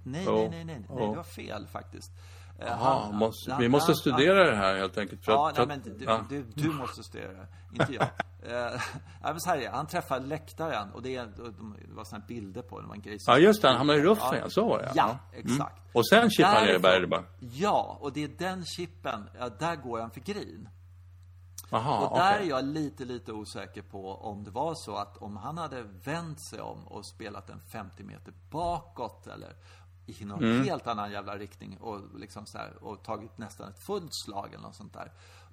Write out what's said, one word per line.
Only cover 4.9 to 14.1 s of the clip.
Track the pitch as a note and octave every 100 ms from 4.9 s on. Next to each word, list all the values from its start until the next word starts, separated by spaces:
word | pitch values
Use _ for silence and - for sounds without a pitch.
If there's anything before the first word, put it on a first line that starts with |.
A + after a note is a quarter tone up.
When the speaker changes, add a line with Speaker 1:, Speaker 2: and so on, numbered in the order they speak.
| G#2+
Speaker 2:
enkelt, | G2 F#2 -
för |
Speaker 1:
Ja, | A2+ D3+
Speaker 2:
att, | B2+
Speaker 1:
nej, | B2+
Speaker 2:
för |
att, | C#3 A2+
Speaker 1:
men | G2
du, | C3
Speaker 2:
ja. | A2 F#2+
Speaker 1:
du, | C#3+ A#2 B2+
du | D3+
måste | D3 B2 -
studera | G#2+ A#2 G#2
det, | F#2 F#2+ - -
inte | - C#3
jag. | A#2+ -
Speaker 2:
<laughs> | - - -
Speaker 1:
Eh, | - A#2+ A#2+ B2 - C3 - -
nej, | B2
men | D#3+
så | F3
här | D#3+
är |
det. | G#2+
Han | A#2 D3+
träffar | F3+ - B2+
läktaren | C3+ D3+ - - D#3+ A#2 G2
och | G2
det | B2+ B2+
är, | A#2 F#2
och | A#2
de, | F#2+ A2 G#2 -
det |
var | A2
såna | G#2 G#2+
här | G2
bilder | A#2+ G2 F#2
på, | - G#2
det | G#2
var | G#2
en |
grej | G2+ G#2
som | -
Speaker 2:
Ja, | B2+
just | G3 G#3+
det, | C3+
han | B2
hamnar | D3
i | D3
ruffen, | D#3+